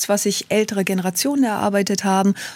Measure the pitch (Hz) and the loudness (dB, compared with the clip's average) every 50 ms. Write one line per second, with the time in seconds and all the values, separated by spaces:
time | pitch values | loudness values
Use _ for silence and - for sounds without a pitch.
0 | - - 202 202 - 202 196 - - - 190 214 214 - 208 196 185 190 190 185 | 0 0 0 0 0 0 -2 -2 -4 -2 0 0 0 0 -2 -2 -2 0 0 0
1 | 175 185 180 - - 277 285 285 262 220 202 - - 208 196 202 196 190 202 190 | -2 -2 -2 -2 -2 0 2 2 2 2 0 0 0 0 2 0 0 0 -2 -2
2 | - 196 190 190 196 202 196 - - - - | 0 2 2 4 4 2 2 0 -6 -12 -10